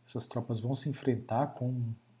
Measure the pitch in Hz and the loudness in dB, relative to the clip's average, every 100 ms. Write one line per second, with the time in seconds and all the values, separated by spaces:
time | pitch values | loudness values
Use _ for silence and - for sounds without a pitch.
0 | - 117 - 120 120 110 120 135 147 139 | -8 -6 -2 -2 0 0 0 0 -2 0
1 | 135 113 - 113 147 - 127 127 113 113 | 2 2 2 2 2 0 0 0 -2 -4
2 | - - | -10 -20